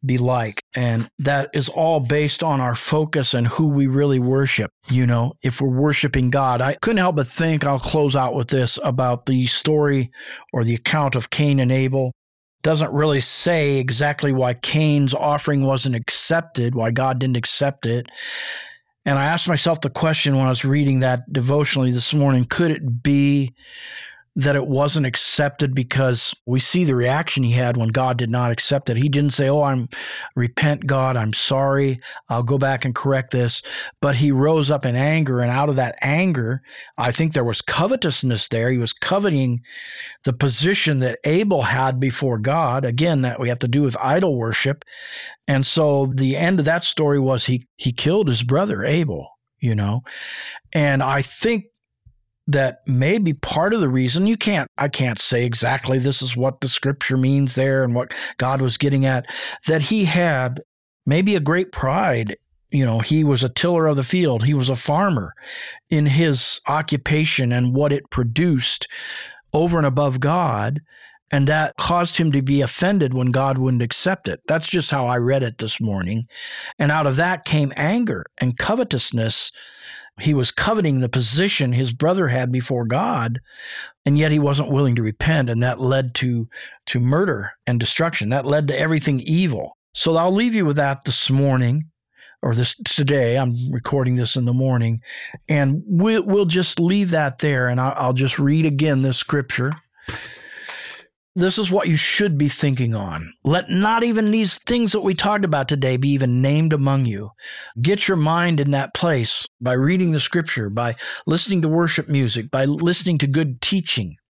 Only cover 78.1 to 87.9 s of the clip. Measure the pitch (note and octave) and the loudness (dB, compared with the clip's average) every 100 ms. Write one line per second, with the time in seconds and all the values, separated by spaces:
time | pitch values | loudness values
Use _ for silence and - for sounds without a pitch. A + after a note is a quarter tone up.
78.1 | G#2 - - B2+ A#2+ - A3+ B3 C3 - | -4 -8 -4 -4 -2 -2 0 0 -2 -2
79.1 | A#2 A2+ A2+ - - - - - - - | -2 -2 -2 -4 -8 -20 -20 -20 -20 -20
80.1 | _ - D3 B2 - - A3 E3+ C3+ B2 | _ 0 2 0 -2 -2 0 0 0 0
81.1 | C3 A#2 B2+ G3 - C3+ A#2+ C3 A#2+ D3+ | 0 0 0 0 0 0 0 -2 0 0
82.1 | F#3 E3 B2 B2 B2+ A#2+ B2+ A#2 B2 G#3+ | 2 0 0 0 -2 -2 -4 -2 -2 0
83.1 | - A#2 A#2+ - - - - - _ - | -2 -2 -4 -10 -20 -16 -14 -16 _ 0
84.1 | D3 D#3 D3+ C#3+ C#3 B2+ C#3 C#3+ A#2+ A2 | 2 4 2 2 0 0 2 2 2 0
85.1 | A2 C#3+ D#3+ B2+ A#2 B2 B2 B2+ C3+ B2+ | -2 0 2 2 0 0 0 0 0 0
86.1 | A#2+ B2+ A#2+ A2+ - - - - B2+ B2 | -2 -2 -2 -4 -10 -20 -20 -6 0 2
87.1 | D3 G3 A#2 F#2 - - A#2+ A2+ | 2 2 -2 -6 -10 -2 -2 0